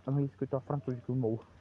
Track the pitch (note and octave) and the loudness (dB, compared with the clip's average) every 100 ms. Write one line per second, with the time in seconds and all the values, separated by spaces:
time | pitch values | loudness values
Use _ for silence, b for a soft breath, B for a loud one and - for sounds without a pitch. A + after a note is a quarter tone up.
0 | - C#3 C#3 - C3+ C3+ - C#3+ - B2 | 2 0 0 -2 -2 -2 -2 -2 -2 -4
1 | - B2+ A2+ A2+ - - | -2 0 2 0 -4 -20